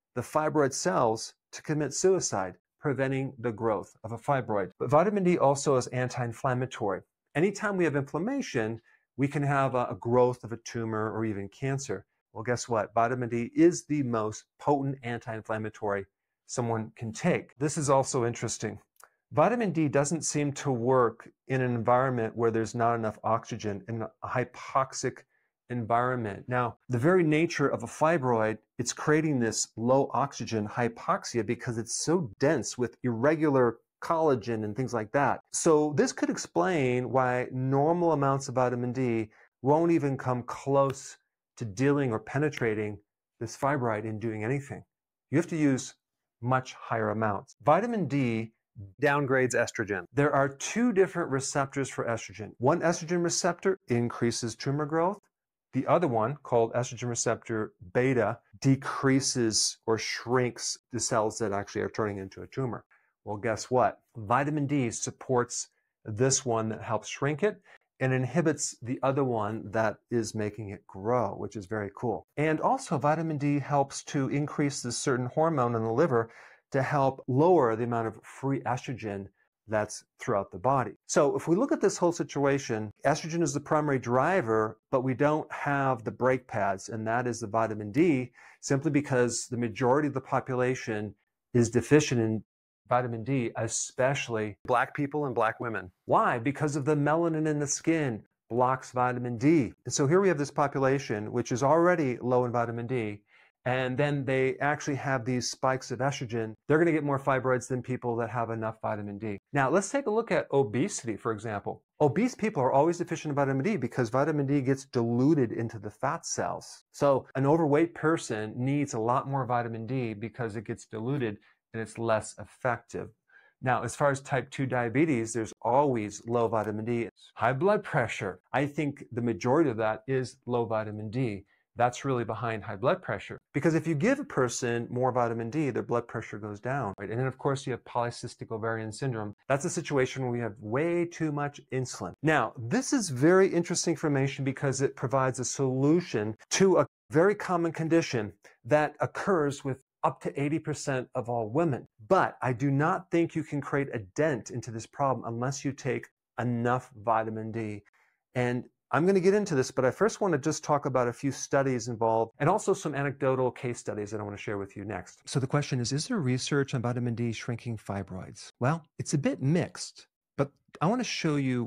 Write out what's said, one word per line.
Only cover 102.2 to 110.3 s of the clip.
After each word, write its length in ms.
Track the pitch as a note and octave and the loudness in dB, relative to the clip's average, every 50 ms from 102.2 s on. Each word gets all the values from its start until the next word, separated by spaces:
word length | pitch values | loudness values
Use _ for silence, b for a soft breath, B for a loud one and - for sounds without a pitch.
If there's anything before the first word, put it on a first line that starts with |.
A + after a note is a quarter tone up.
low 240 | - B2 B2+ B2 B2+ | 0 2 4 4 4
in 80 | A#2+ A#2 | 2 2
vitamin 340 | A#2+ A#2 A2+ A#2 A#2 A#2 | 0 0 0 -2 -4 -4
D, 320 | A#2 C3 B2 A2 G#2 G#2 G#2 b b b b b b b _ - | -4 -2 -2 -2 -4 -6 -10 b b b b b b b _ -2
and 320 | B2 B2+ C3 C3 B2+ B2+ | -2 0 0 0 0 0
then 260 | B2 D3 D3 D3 C#3+ C3+ | 0 0 0 0 0 0
they 320 | C3 C3+ C3 C3 C3 B2+ - | 0 2 2 2 2 0 0
actually 360 | - C#3+ D3 C#3+ - - C#3+ | 0 -2 -2 -2 -2 -4 -4
have 300 | A#2+ - C#3 C3+ C3 A#2 | -4 -2 -2 -2 -2 0
these 260 | B2 B2+ B2 A#2+ - | -2 -2 -2 -2 -4
spikes 400 | - - - C3 C3 C3 - - | -4 -2 0 0 0 0 -4 -6
of 80 | B2 G#2+ | -4 -2
estrogen. 540 | B2+ C#3 C#3 - C3+ G#2+ A2+ A#2 A2+ A2 G#2+ - _ - | -2 -2 -2 -4 -6 -6 -4 -4 -4 -6 -8 -6 _ 2
They're 80 | C#3+ | 4
gonna 160 | D#3 E3+ E3+ D#3 | 4 4 4 2
get 100 | D3 D3 | 2 0
more 160 | C#3+ C#3 C3+ | 0 -2 0
fibroids 480 | C3+ D3 C3+ C3 A#2 C3 B2+ B2+ B2 | 2 2 0 2 2 2 0 0 0
than 140 | - C3 B2+ | -2 -6 -4
people 340 | A#2 - B2+ A#2+ - B2 A#2 | -4 -4 -6 -4 -2 -2 -2
that 140 | A2+ A#2 A2 | -2 -2 -2
have 220 | A2 B2 A2+ A2 | -2 -4 -4 -4
enough 260 | A2+ A2+ A2 G#2+ - - | -4 -4 -4 -6 -6 -6
vitamin 360 | - A2 A2 G#2 G#2 G#2 G2+ | -6 -6 -4 -6 -6 -8 -10
D. 200 | G2+ A2 A2 G2+ F#2+ - _ | -8 -8 -8 -8 -8 -8 _
Now, 180 | - C#3+ C3+ C3 | 0 0 2 4
let's 200 | D3+ G3 G3 - | 2 2 2 0
take 180 | - C#4 C#4 | -2 -4 -2
a 20 | A3+ | 0
look 220 | G#3+ A3+ A3+ A3+ | 0 0 0 0